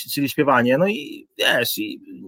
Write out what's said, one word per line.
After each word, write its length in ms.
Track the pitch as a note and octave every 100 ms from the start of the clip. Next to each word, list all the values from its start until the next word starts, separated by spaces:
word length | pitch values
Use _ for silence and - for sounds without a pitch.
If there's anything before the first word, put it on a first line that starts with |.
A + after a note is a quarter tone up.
| -
czyli 140 | C#3+ C#3
śpiewanie, 500 | - C#3+ B2 B2 C3+
no 100 | G3
i 400 | G#3+ C#3+ - - -
wiesz, 400 | - B2 A#2 -
i 220 | G#2+ - - -